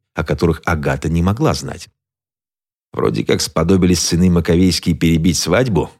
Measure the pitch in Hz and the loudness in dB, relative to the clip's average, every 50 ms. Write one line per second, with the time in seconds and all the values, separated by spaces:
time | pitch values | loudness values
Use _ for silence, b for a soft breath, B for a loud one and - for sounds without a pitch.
0 | _ _ _ - 78 - 80 76 - 82 82 - - - 87 78 71 73 67 67 | _ _ _ -8 -4 -4 -2 0 0 0 0 0 -2 -4 -4 -2 -2 -2 -4 -2
1 | - 78 80 85 85 92 107 117 156 139 76 71 69 67 64 - - - _ _ | -2 -2 0 0 0 0 0 0 0 0 -2 -2 -6 -10 -12 -12 -16 -20 _ _
2 | _ _ _ _ _ _ _ _ _ _ _ _ _ _ _ _ _ _ - 62 | _ _ _ _ _ _ _ _ _ _ _ _ _ _ _ _ _ _ -6 -4
3 | 62 53 55 - - - - - - - - 78 80 85 95 92 90 90 90 85 | -2 -2 -2 -2 -2 -2 -2 -2 -2 -4 -2 -2 0 2 2 4 4 2 2 0
4 | - - - 82 90 92 87 85 80 87 85 85 92 92 82 - - 90 82 - | 0 -2 0 2 2 2 2 2 2 2 2 4 4 2 2 0 -2 -2 -2 0
5 | - 82 82 80 80 92 80 - - 80 85 110 135 127 101 80 65 - - _ | 2 2 2 2 2 0 0 0 0 0 0 0 2 2 0 0 -2 -2 -6 _